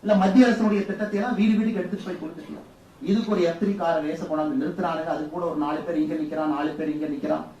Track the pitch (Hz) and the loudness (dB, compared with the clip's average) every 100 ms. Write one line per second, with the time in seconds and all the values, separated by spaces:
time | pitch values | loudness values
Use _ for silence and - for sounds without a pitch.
0 | 214 202 190 190 247 220 214 202 - 196 | 4 4 6 8 8 6 2 2 -2 -4
1 | 214 202 240 196 214 220 220 196 175 196 | -2 -2 -2 2 2 4 2 0 -4 -6
2 | - 180 156 - - - - - - - | -6 -8 -10 -12 -14 -14 -16 -20 -20 -12
3 | 156 208 214 196 170 165 202 202 170 160 | 0 0 2 2 2 2 -2 0 0 0
4 | 151 160 170 156 156 135 151 - 139 156 | 0 -4 -4 -2 0 0 -2 -2 -4 -2
5 | 165 156 151 175 170 151 147 156 165 160 | -2 -4 -4 -4 -4 -2 -2 -2 -2 -2
6 | 151 156 151 156 156 143 151 - 151 151 | 0 -2 -4 -2 -2 -2 -2 -4 -4 -4
7 | 147 139 151 156 - - | -4 -4 -2 -4 -4 -16